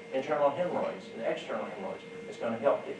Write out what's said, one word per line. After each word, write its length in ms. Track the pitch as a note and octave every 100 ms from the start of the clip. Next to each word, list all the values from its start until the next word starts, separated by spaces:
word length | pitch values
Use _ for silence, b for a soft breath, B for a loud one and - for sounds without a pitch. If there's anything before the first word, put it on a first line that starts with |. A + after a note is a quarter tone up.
| -
internal 380 | C3 C3+ D3+ C#3+
hemorrhoids 560 | C3+ F3+ C3 - - -
and 100 | A2+ A2+
external 380 | - - -
hemorrhoids, 380 | - - - - - - -
it's 100 | -
gonna 200 | - A2+
help 260 | C#3 - -
to 60 | -